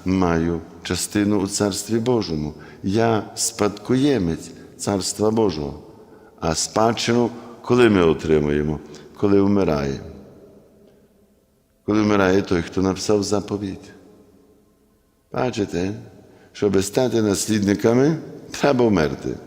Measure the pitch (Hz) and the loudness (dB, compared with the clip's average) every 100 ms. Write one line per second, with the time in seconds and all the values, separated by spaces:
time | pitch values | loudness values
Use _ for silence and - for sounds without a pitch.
0 | 90 95 90 82 85 82 - - - 90 | 0 0 2 2 0 -4 -8 -16 -6 -6
1 | - 104 101 104 98 101 104 92 - 113 | -2 -2 0 0 -2 -2 -2 -2 -4 -2
2 | 117 120 85 80 76 - - - 98 104 | 0 0 0 -6 -6 -10 -20 -8 -4 0
3 | 113 110 - - - - 104 98 - 127 | 2 0 -4 -8 -8 -2 -2 -2 -2 0
4 | 147 123 85 80 - - - - - 98 | 2 2 0 -4 -8 -18 -20 -8 -4 -2
5 | 90 - 107 110 107 78 71 73 - - | -4 0 0 2 0 0 -8 -10 -18 -20
6 | - - - - 82 80 - 107 110 110 | -20 -20 -20 -6 -2 -2 -2 0 2 0
7 | - 120 117 - - - - 123 120 98 | 0 2 0 -4 -18 -16 0 4 6 6
8 | 85 73 80 78 73 73 76 76 - - | 4 2 2 2 2 0 -2 -4 -8 -20
9 | - - 101 101 98 101 90 73 71 67 | -20 -2 2 4 4 2 2 0 -4 -6
10 | - - - - - - _ _ _ _ | -12 -18 -20 -20 -20 -20 _ _ _ _
11 | _ _ _ _ _ _ _ _ - 107 | _ _ _ _ _ _ _ _ -2 0
12 | 104 104 95 98 95 90 82 - 95 92 | 2 2 4 2 2 -2 -2 -2 0 -2
13 | - 104 95 101 87 101 101 92 - - | 0 0 2 -2 -2 -6 -6 -10 -16 -20
14 | - - _ _ _ _ _ _ _ _ | -20 -20 _ _ _ _ _ _ _ _
15 | _ _ _ - 127 110 92 87 95 110 | _ _ _ -4 -4 -2 -4 -2 -4 -6
16 | 117 - - - - - 104 95 92 - | -14 -20 -20 -20 -20 -2 2 2 0 0
17 | 127 113 107 95 - 107 98 101 117 120 | 0 2 2 0 0 0 2 2 4 4
18 | 143 156 - - - - 143 127 117 92 | 4 0 -6 -18 -16 -2 0 4 4 4
19 | 73 67 65 - | 2 -2 -8 -8